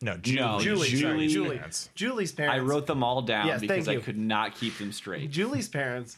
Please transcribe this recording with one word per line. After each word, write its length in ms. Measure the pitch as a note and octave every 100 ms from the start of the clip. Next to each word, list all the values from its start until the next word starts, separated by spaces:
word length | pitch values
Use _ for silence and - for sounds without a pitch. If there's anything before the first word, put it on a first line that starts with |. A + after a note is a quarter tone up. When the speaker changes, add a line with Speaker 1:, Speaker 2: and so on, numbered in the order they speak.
Speaker 1:
No, 100 | A#2
Speaker 2:
No, 40 | F#2
Speaker 1:
Julie. 440 | A2+ C3 B2 G#2
Speaker 3:
Julie, 240 | F#3+ G#3 C#3+
sorry, 100 | B2+
Speaker 2:
Julie. 280 | D#3 D#3 D#3
Speaker 3:
Julie. 280 | D#3 D3+ B2+
Speaker 1:
Parents. 320 | - - -
Speaker 3:
Julie's 380 | - G#3+ B3 F3+
parents. 240 | - D3 C3
Speaker 2:
I 20 |
wrote 260 | B2+ D3 C#3+
them 160 | D3
all 180 | A#2+ B2+
down 240 | A#2+ G#2+ G#2
Speaker 3:
Yes, 140 | B2+
Speaker 2:
because 260 | G#2+ - -
Speaker 3:
thank 20 |
Speaker 2:
I 40 |
Speaker 3:
you. 80 | A2
Speaker 2:
could 180 | A2+ G#2+
not 360 | A2 G#2+ G#2+ -
keep 200 | A2+ G2
them 140 | G#2
straight. 380 | G#2 - E2+ D3+
Speaker 3:
Julie's 380 | C#3+ G#3+ C#4 G#3+
parents 480 | - C3+ B2 A#2